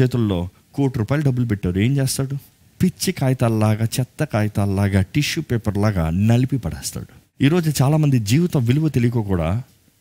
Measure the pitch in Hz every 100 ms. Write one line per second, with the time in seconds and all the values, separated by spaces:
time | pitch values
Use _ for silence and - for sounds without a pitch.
0 | 127 127 110 92 87 - _ - 139 123
1 | 104 143 143 127 120 101 90 90 110 139
2 | 131 - 135 139 - _ _ - 190 -
3 | - 185 131 127 117 110 107 107 113 -
4 | 127 - 151 110 104 104 101 98 101 98
5 | 90 143 147 - 151 117 107 98 107 95
6 | 80 85 107 117 131 135 87 73 - -
7 | - - _ - 135 180 160 139 135 156
8 | 151 135 101 131 175 156 117 135 156 139
9 | 120 120 101 92 80 104 127 _ _ _